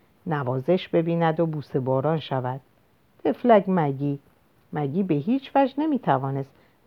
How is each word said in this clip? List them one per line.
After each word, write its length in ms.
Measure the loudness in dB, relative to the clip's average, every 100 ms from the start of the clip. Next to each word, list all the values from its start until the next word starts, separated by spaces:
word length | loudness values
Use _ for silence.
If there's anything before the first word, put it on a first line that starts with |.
| _ _ -6
نوازش 600 | -4 -2 -2 0 0 0
ببیند 520 | 0 0 2 2 2
و 60 | 0
بوسه 340 | -2 -4 -2
باران 400 | 0 0 0 -2
شود. 400 | -2 -4 -4 -8 -14 _ _ _ _ _
طفلک 400 | -4 0 4 4 4
مگی، 520 | 2 0 0 -4 -4 _ _ _ _ _
مگی 300 | -6 -4 -2
به 120 | 0 -2
هیچ 360 | 0 -4 0 0
وجه 180 | 0 0
نمی‌توانست 720 | -2 0 0 0 0 -6 -8 _ _ _